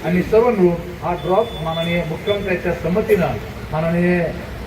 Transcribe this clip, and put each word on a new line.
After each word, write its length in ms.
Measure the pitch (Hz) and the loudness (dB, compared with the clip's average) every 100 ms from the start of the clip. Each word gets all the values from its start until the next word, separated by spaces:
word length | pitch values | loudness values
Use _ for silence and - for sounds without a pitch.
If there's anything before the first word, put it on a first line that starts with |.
| 160 | -2
आणि 160 | 180 | 0
सर्व 280 | - 220 240 | 4 4 4
मिळून 260 | 208 175 170 - - | 6 4 4 -4 -6
हा 120 | 160 | -4
ड्रॉप 340 | 175 180 190 226 151 | -4 2 2 2 -4
माननीय 400 | 160 165 170 175 156 | -4 -2 -2 -2 -2
मुख्यमंत्र्यांच्या 680 | 160 202 202 185 175 175 | -4 -2 -2 -2 -2 -2
संमतीनं 540 | - 165 196 214 202 147 101 - - - | -2 0 0 2 2 2 -2 -8 -12 -6
माननीय 480 | 156 165 170 180 180 160 139 - - | -2 0 2 2 2 0 -4 -10 -10